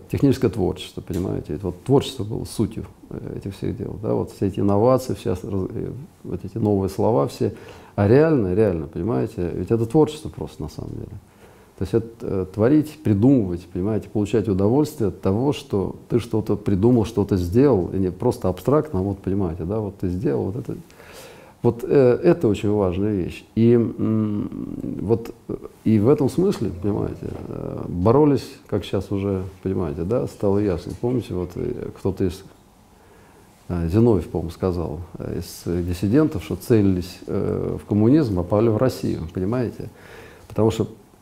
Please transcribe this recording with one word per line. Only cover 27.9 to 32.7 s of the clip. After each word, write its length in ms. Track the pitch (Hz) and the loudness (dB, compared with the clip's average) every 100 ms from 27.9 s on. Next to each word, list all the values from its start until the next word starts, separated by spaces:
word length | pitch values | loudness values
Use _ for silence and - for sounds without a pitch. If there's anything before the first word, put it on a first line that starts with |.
| 87 95 131 151 131 - - - | 0 4 6 6 2 -2 -16 -4
как 160 | 104 | -4
сейчас 260 | - 101 - | -2 -4 -4
уже, 320 | 101 98 95 95 - | -4 -2 -2 -6 -8
понимаете, 400 | 98 95 85 76 | -4 -2 -2 -4
да, 260 | 87 123 131 | -2 -2 -4
стало 300 | - 101 101 | -2 0 2
ясно. 340 | 104 85 - - | 0 -2 -6 -6
Помните, 340 | 120 127 - | -2 -2 -4
вот, 160 | 90 90 - | -6 -6 -6
э, 340 | 82 - - - | -6 -6 -10 -4
кто-то 280 | 98 90 | -4 0
из, 200 | 95 85 - - _ | -2 -4 -16 -20 _